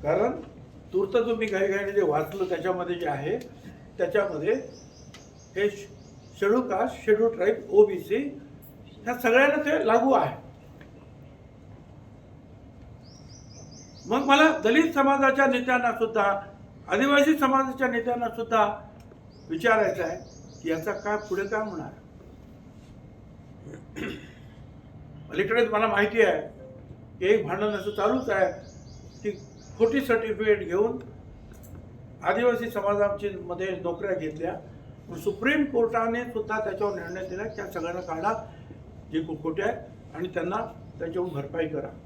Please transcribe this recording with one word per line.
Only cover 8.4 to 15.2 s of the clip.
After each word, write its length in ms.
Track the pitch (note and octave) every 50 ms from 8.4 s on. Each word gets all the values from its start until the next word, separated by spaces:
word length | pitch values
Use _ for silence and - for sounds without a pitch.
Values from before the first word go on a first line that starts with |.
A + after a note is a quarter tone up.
| - - - - - - - - - - - -
ह्या 120 | - A#3 B3
सगळ्यांना 420 | - - A#3 A#3 C4 C#4 C#4+ D4
ते 300 | D4+ - C#4+ D#4 - -
लागू 260 | A3 A3+ A#3+ B3 C4+
आहे. 240 | B3+ G3 - C#3+ - - - - - - - - - - - - - - - - - - - - - - - - - - - - - - - - - - - - - - - - - - - - - - - - - - - - - - - - - - - - - - - - - - - - - - - - - - -
मग 180 | F3 A3 C4+ C#4
मला 340 | C4+ C#4 D4 D#4 D#4+ D#4+ -
दलित 340 | - - B3 D#4 E4 D#4+
समाजाच्या 540 | - C#4 C#4 C#4 C#4 C#4